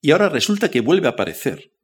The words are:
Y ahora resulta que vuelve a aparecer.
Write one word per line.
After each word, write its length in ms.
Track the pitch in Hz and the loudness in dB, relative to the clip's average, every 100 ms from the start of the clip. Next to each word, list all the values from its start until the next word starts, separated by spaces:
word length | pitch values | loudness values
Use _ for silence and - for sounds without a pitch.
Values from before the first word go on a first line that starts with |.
Y 100 | 143 | 4
ahora 180 | 175 202 | 2 2
resulta 400 | 139 - 208 - | 0 -2 -2 0
que 120 | 127 | 0
vuelve 260 | 113 185 131 | 2 2 2
a 40 | |
aparecer. 600 | - 87 - 131 80 - _ | -2 -6 -4 -6 -6 -16 _